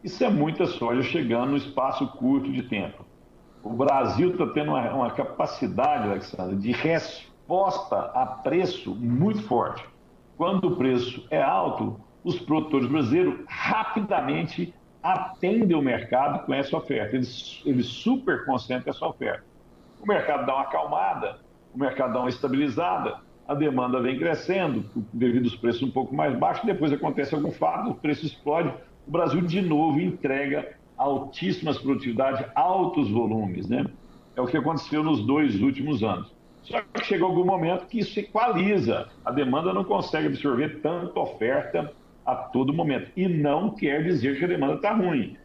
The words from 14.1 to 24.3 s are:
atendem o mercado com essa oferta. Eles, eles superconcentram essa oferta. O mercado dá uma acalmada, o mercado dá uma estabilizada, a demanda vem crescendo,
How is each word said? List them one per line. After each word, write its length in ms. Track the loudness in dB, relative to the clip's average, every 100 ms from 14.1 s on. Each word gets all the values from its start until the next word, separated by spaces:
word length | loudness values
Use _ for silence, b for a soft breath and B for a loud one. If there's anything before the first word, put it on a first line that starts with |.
| 0 0 -2 -4 -4 -8 -8 -20 -6
atendem 760 | 0 0 -2 -2 2 4 4 4
o 60 |
mercado 640 | 4 0 0 2 2 0 -2
com 80 |
essa 220 | -2 0 -4
oferta. 400 | -2 -2 0 -2
Eles, 460 | -2 -6 -14 -6
eles 220 | 0 0 0
superconcentram 1040 | -2 0 0 2 -2 0 -2 -2 -4 -4
essa 160 | -4 -6
oferta. 380 | -4 -6 -6 -10 -20 -20 -20 -20 -10
O 60 | 0
mercado 400 | 2 2 0 0
dá 80 |
uma 80 | -2
acalmada, 760 | 0 -2 -2 0 0 -2 -6 -8 -18 -20 -16
o 40 | -2
mercado 340 | -2 0 0
dá 80 | 0
uma 80 | -2
estabilizada, 880 | -2 0 2 0 0 0 0 -4 -8 -14 -20 -6
a 80 |
demanda 460 | 0 2 2 0 2
vem 180 | 0 0
crescendo, 680 | 0